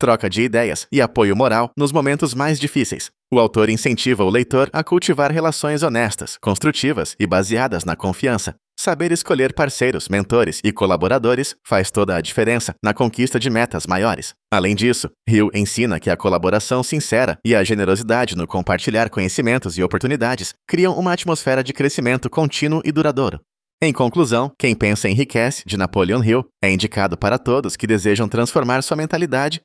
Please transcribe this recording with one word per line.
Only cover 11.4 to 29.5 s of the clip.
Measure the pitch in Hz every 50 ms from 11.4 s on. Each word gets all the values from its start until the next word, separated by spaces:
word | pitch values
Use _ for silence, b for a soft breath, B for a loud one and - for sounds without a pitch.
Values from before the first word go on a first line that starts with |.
| 139 - - _ -
faz | - 120 98 95 -
toda | - 110 101 95 92
a | 85
diferença | - - - - 110 110 120 120 - - - _ -
na | 107 104
conquista | - 127 117 - - 123 131 - 127
de | 110 135
metas | 117 113 117 120 - 85 -
maiores. | 85 90 92 101 113 95 65 - - - _ _ - -
Além | 101 90 98 104
disso, | 98 107 123 120 - - - _ _ - -
Hill | 113 107 104 98 -
ensina | 104 104 95 - - 117 120 92 78
que | - -
a | 85
colaboração | - - 101 92 85 85 92 95 107 - - 127 127 123
sincera | - - 151 - - 110 113 127 120 87 - -
e | 113 117
a | 107 98
generosidade | 92 110 104 98 90 95 101 110 110 113 120 123 - -
no | 87 85
compartilhar | - - 95 90 - 95 90 - - 107 110 117 107
conhecimentos | - 110 95 92 - - 107 113 120 131 - 95 80 87
e | 90
oportunidades | 90 - 92 - 127 143 135 113 120 127 113 92 - - _ _
criam | - - 170 180 185 - -
uma | 185 180 175
atmosfera | 175 - 180 160 147 - 139 131 131 131
de | 127 135
crescimento | - 139 139 - - 127 120 127 127 - 123
contínuo | - 160 160 143 - - 147 151 156 160 -
e | -
duradouro. | 151 151 156 151 135 131 135 104 71 71 _ _ _ _ _ _ _ - -
Em | 160 127
conclusão, | - 131 120 - 175 165 120 117 117 127 143 -
Quem | - - 127 113
Pensa | 107 117 104 104 104 - 104
Enriquece, | 95 110 143 139 - 117 117 127 143 - -
de | - 104
Napoleon | 98 95 90 - 104 92 87 104 127 120
Hill, | 110 110 131 127 - _ - -
é | 98
indicado | 95 92 110 107 - 110 98 98 85 -
para | - 101 117
todos | 127 - 123 120 135 - 95 -
que | - -
desejam | 107 110 104 87 104 104 101 117 101
transformar | - 113 117 117 - 165 135 120 123 131
sua | 131 - 165
mentalidade | 151 156 156 - 160 175 156 127 131 139 151